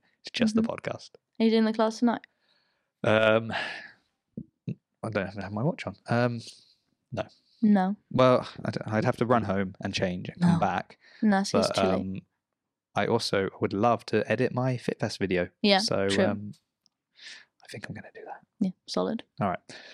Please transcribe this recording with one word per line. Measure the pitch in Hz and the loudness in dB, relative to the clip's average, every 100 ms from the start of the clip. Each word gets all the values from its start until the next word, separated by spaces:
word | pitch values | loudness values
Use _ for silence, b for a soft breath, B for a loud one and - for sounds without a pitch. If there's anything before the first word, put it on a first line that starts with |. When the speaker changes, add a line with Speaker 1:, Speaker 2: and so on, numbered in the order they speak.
| _ _ | _ _
Speaker 1:
It's | - | -12
just | - 110 | -2 0
the | 110 | 0
Speaker 2:
Mm-hmm. | - | -2
Speaker 1:
podcast. | - - - - - _ - | -4 -8 -10 -14 -20 _ 0
Speaker 2:
Are | |
you | 226 | 2
doing | 226 220 | 4 2
the | |
class | 220 220 220 | 2 0 2
tonight? | 240 - - _ _ _ _ _ _ _ | 0 0 -6 _ _ _ _ _ _ _
Speaker 1:
Um, | 104 107 110 113 113 B B B B B B B _ - - _ - - _ _ | 2 4 6 4 0 B B B B B B B _ -18 -18 _ -12 -12 _ _
I | 113 | -6
don't | 107 92 101 | -4 -4 -6
have | 95 | -8
my | 107 | -2
watch | 147 - 98 | -2 -2 -8
on. | 90 - | -10 -2
Um, | 120 120 117 - - _ _ _ _ _ | 2 2 -2 -10 -20 _ _ _ _ _
no. | - - _ _ _ | -8 -8 _ _ _
Speaker 2:
No. | 214 202 185 208 - | 4 4 2 -2 -2
Speaker 1:
Well, | 120 127 120 - - | 4 6 6 2 -8
I'd, | - - - | -6 -6 -2
I'd | 110 | 0
have | 120 - | 0 0
to | 117 | 2
run | 120 | 2
home | 98 98 95 - | 2 -2 -2 -6
and | 98 | -8
change | - 95 90 - | -4 -4 -4 -8
and | - | 0
come | 175 | 2
Speaker 2:
No. | 165 | 4
Speaker 1:
back. | 95 - - - b b | 2 -2 -6 -14 b b
Speaker 2:
No, | 220 196 | 0 2
see, | 196 - | 2 0
it's | - | 0
Speaker 1:
But, | - | 2
Speaker 2:
too | 95 | 0
late. | |
Speaker 1:
um, | 190 95 95 - _ _ _ _ _ _ | 0 -2 -8 -14 _ _ _ _ _ _
I | 110 104 | -2 0
also | 113 - 101 95 - | 0 0 0 -2 -2
would | 104 | -4
love | 98 117 110 - | 0 2 2 0
to | 110 - | 0 2
edit | 110 123 | 0 0
my | 123 131 123 | 0 -2 -2
Fitfest | - - 113 - | -4 -4 -4 -2
video. | 98 90 90 - | -2 0 -2 0
Speaker 2:
Yeah, | 208 196 | 2 4
Speaker 1:
So, | 220 101 98 | 2 0 2
Speaker 2:
true. | 196 | 2
Speaker 1:
um, | 196 104 104 - _ _ _ _ _ B B B B _ | 2 0 -8 -14 _ _ _ _ _ B B B B _
I | - | -18
think | 117 - | -14 -12
I'm | |
gonna | 101 - | -14 -16
do | - | -18
that. | - - _ - | -16 -16 _ -4
Speaker 2:
Yeah, | 190 - - | -4 -4 -6
solid. | - 185 226 - - | -4 -4 -4 -10 -4
Speaker 1:
All | 101 | -4
right. | - - B B | -4 -8 B B